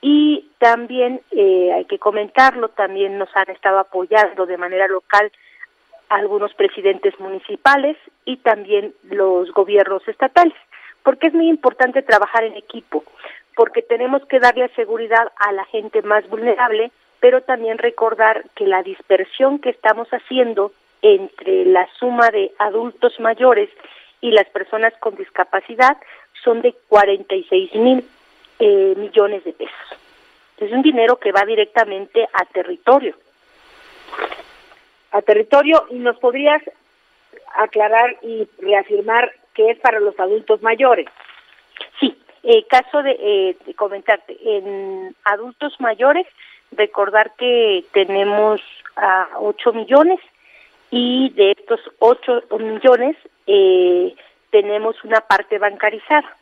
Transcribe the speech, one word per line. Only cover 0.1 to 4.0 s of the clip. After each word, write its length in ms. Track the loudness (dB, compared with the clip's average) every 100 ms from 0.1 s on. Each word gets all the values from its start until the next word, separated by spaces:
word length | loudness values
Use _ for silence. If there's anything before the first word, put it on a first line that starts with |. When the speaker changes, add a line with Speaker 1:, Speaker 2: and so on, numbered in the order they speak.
| 2 2 0 -6 _
Speaker 1:
también, 600 | 2 2 -4 -4 -2 -4 _
eh, 400 | 0 2 2 2
hay 120 | -2 -4
que 120 | -4
comentarlo, 720 | -2 -2 -4 2 2 2 -8
también 480 | -4 -6 -4 -6 -6
nos 160 | -6 -4
han 120 | -4
estado 300 | -2 -2 0
apoyando 680 | -2 -6